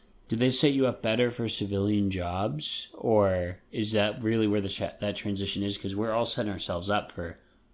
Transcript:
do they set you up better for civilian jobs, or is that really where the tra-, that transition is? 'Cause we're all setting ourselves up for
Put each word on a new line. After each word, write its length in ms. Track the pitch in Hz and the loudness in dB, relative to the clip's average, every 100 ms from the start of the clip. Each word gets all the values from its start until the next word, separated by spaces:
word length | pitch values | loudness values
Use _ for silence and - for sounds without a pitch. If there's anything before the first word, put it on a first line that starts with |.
| - - - | -20 -20 -6
do 80 | 113 | 0
they 140 | 127 | 2
set 240 | 123 151 | 4 4
you 140 | 135 127 | 4 2
up 140 | - | 0
better 280 | 113 113 123 | 0 2 2
for 180 | 117 113 | 0 -2
civilian 600 | - 101 98 101 104 98 | -2 0 0 2 2 2
jobs, 800 | 95 87 90 110 151 - - - | 0 -2 -2 -2 -2 -2 -2 -6
or 640 | - 120 110 98 92 87 92 - | -4 2 4 4 2 -2 -8 -8
is 200 | 127 104 | -4 0
that 320 | 110 104 113 | 2 2 0
really 240 | 110 113 107 | 0 2 2
where 140 | 104 | 2
the 80 | 98 | 0
tra-, 260 | - 98 - | -4 -6 -4
that 140 | 104 98 | -4 -4
transition 460 | 104 101 95 101 | -4 -2 -2 -2
is? 160 | 101 98 | -2 -2
'Cause 180 | 98 98 | -4 -2
we're 160 | 110 | 0
all 140 | 113 117 | 0 0
setting 260 | - 104 | -2 -4
ourselves 380 | 92 - 87 90 | -4 -4 -4 0
up 220 | 101 - | 0 -2
for 240 | - 82 - _ _ _ | -8 -8 -10 _ _ _